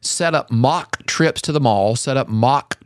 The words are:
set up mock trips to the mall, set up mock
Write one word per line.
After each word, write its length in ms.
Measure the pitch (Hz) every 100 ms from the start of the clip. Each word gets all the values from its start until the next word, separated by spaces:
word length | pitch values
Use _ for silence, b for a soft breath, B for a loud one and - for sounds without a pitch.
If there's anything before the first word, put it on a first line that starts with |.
set 340 | - - 170
up 160 | 156 -
mock 560 | 113 131 165 - - -
trips 340 | - 160 -
to 100 | -
the 80 | 151
mall, 340 | 127 101 101
set 220 | 117 - 135
up 120 | -
mock 480 | 110 120 139 - -